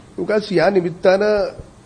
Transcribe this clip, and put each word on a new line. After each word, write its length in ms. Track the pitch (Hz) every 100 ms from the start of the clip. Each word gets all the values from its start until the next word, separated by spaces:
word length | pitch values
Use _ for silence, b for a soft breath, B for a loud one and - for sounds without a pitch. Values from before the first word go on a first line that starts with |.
| B -
उगाच 340 | 175 214 208
या 180 | 165 180
निमित्तानं 760 | 190 175 165 190 190 214 208 170 - - -